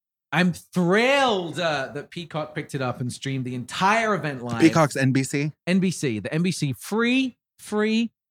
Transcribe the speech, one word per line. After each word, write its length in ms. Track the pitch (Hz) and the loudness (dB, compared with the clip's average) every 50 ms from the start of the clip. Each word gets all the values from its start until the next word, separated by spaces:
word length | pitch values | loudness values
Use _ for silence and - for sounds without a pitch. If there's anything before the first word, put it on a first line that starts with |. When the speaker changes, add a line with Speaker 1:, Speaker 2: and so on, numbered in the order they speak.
| _ _ _ _ _ _ - | _ _ _ _ _ _ 0
Speaker 1:
I'm 200 | 156 180 185 165 | 2 2 2 0
thrilled, 1040 | - - _ - 180 180 170 185 214 233 254 277 285 269 254 214 190 180 165 139 165 | -2 -8 _ -2 0 2 4 4 4 4 4 4 4 4 2 2 0 -2 -4 -4 -2
uh, 300 | 175 165 151 143 135 123 113 | -2 0 0 -2 -2 -4 -8
that 160 | 143 143 - | -10 -10 -10
Peacock 460 | - 175 175 - - 156 151 - - | -12 -12 -10 -8 -6 -6 -6 -6 -8
picked 180 | 147 143 - - | -10 -10 -6 -6
it 60 | 139 | -4
up 200 | 131 127 123 - | -4 -4 -4 -4
and 100 | 127 123 | -6 -6
streamed 320 | - - - 139 135 135 127 | -6 -6 -6 -6 -4 -4 -4
the 100 | 127 123 | -6 -6
entire 580 | 127 120 - - - 180 190 214 233 226 220 208 | -8 -8 -8 -4 0 2 4 4 4 2 0 0
event 260 | 175 143 151 139 127 120 | -2 -2 -4 -6 -6 -8
live. 180 | 120 120 117 | -6 0 4
Speaker 2:
Peacock's 340 | 165 160 160 165 156 139 - 135 | 4 6 6 6 4 4 2 2
N 140 | 135 131 127 | 2 2 2
B 100 | 135 135 | 2 0
C? 280 | - - 143 143 156 - _ - - | 0 -2 -2 -2 -4 -6 _ -4 0
Speaker 1:
N 120 | 180 196 | 0 2
B 100 | 180 190 | 2 0
C, 280 | 160 - - 139 113 107 | 0 -2 -2 -2 -2 -4
the 140 | 95 - - | -4 -4 -2
N 80 | 160 | 0
B 100 | 175 190 | 0 0
C 200 | 160 - 156 143 127 | -2 -2 -2 -4 -4
free, 640 | - - - 202 220 233 240 247 262 269 254 - _ _ _ _ _ | -4 -8 -4 -2 0 0 2 2 2 0 -2 -4 _ _ _ _ _
free 520 | - - 208 214 214 220 220 226 233 226 _ _ _ _ | -12 -4 -2 0 0 2 2 2 0 -2 _ _ _ _